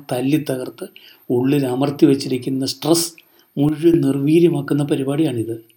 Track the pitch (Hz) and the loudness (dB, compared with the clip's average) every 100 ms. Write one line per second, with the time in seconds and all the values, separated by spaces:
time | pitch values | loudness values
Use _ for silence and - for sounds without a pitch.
0 | - 127 131 151 143 131 127 - - - | -6 -4 0 0 -2 -6 -8 -12 -16 -18
1 | - - - 123 127 143 131 123 143 139 | -20 -16 -4 0 2 0 0 0 -2 4
2 | 156 139 135 127 131 135 131 - 147 170 | 4 4 0 -6 -4 -4 -4 -4 0 0
3 | - - _ _ _ - 147 151 170 160 | -2 -10 _ _ _ -2 -2 2 2 4
4 | 139 139 139 165 170 143 139 147 143 143 | 2 0 2 4 4 2 -2 -2 0 -2
5 | 135 143 156 117 110 110 - | -2 -2 -2 -2 -6 -8 -14